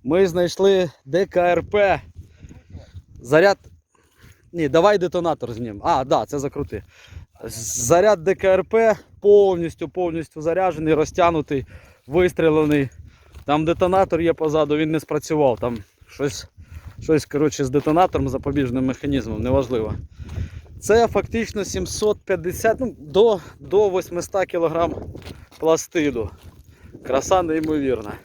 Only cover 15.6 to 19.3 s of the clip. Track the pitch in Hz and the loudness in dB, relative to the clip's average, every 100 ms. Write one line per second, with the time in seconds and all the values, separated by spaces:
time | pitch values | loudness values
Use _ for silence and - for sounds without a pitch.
15.6 | 123 113 - _ _ - 139 - - - | -4 -6 -12 _ _ -6 -6 -6 -16 -20
16.6 | - - - - 117 156 - 143 147 - | -20 -18 -18 -12 0 0 0 -2 -2 -2
17.6 | 135 139 147 156 180 151 135 131 143 139 | -2 -2 2 2 2 0 -4 -4 -4 -2
18.6 | 127 127 131 123 139 139 113 | -2 -2 -2 -4 -4 -4 -4